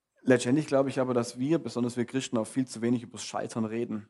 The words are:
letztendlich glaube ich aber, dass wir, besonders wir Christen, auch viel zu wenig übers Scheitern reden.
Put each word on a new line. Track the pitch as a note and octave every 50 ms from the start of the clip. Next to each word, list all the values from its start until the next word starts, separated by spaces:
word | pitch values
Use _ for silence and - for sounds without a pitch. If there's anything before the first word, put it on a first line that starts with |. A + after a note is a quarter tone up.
| _ _ _ _ -
letztendlich | - B2+ A#2+ B2 B2 C3 D#3 D3
glaube | - C#3+ C3+ C#3 C3+
ich | B2 C#3
aber, | B2+ B2+ B2
dass | A#2+ A#2 A#2+ - B2
wir, | B2+ C#3+ E3 E3
besonders | - A#2 - B2 A#2+ A#2+ A#2
wir | B2 A#2
Christen, | - - C3+ C3 - - A#2
auch | A2
viel | - - C3+ C3
zu | - - A2 A2+
wenig | A#2+ B2+ A#2 A#2
übers | - - G#2 -
Scheitern | - - G#2 - - - A#2+ A2
reden. | A2 A2 A#2 A#2 A2 A2 G#2 G#2 -